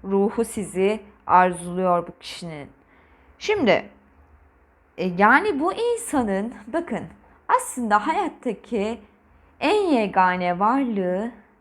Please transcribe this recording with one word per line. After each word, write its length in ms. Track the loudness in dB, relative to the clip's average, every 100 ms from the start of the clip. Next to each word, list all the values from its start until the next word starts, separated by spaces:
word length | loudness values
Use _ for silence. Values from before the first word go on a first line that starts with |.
ruhu 400 | -2 2 2 0
sizi 560 | -4 -4 -6 0 0 0 -8 -10 2
arzuluyor 800 | 4 4 0 -8 -2 0 0 -2
bu 60 | -12
kişinin. 480 | -16 -14 -12 -12 -16 -20 _ _ _ _ _ -8
Şimdi, 500 | -2 2 4 2 0 -20 _ _ _ _ _ _ _ _ _ -6
e, 80 | -4 4
yani 420 | 6 6 4 -2
bu 120 | -2
insanın, 840 | -2 -2 -4 -2 -2 0 -2 -4 -10 -8
bakın, 380 | -6 -4 -6 -8 -16 _ _ -2
aslında 580 | 0 0 -6 0 0 2
hayattaki 920 | -2 -2 -4 -8 -8 -4 -4 -4 -6 -14 _ _ _ _ -4
en 220 | 0 2
yegane 760 | 2 2 2 2 2 2 0 0
varlığı 720 | 2 2 0 -2 -2 -2 -4 -10 -20 _